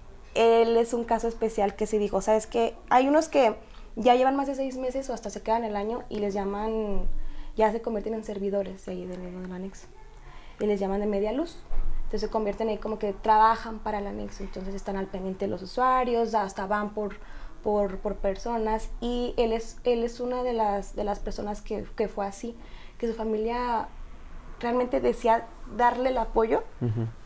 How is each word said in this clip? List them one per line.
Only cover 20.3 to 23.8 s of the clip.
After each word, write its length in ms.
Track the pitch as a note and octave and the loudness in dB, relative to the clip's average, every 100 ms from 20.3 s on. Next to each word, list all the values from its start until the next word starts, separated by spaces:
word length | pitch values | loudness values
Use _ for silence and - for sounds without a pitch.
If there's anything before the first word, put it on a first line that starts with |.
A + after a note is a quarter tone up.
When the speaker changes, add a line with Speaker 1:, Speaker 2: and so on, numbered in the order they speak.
| B3 | -2
Speaker 1:
de 100 | B3 | 0
las, 420 | A#3 G#3 G3+ G3 G#3+ | 2 2 0 -4 -4
de 80 | G3+ | -4
las 140 | G3+ | -2
personas 420 | G#3+ G3 G#3 G#3 | -4 -4 -6 -6
que, 240 | - G#3 G3+ - | -6 -6 -4 -2
que 120 | G#3 | -2
fue 160 | - G3 | -2 -6
así, 320 | - A#3 - - - - - | -6 -10 -10 -14 -16 -16 -6
que 100 | A#3 | -4
su 60 | |
familia 760 | A3+ A3 G#3+ A3+ A#3+ B3 A#3 | -2 -2 0 0 0 0 -2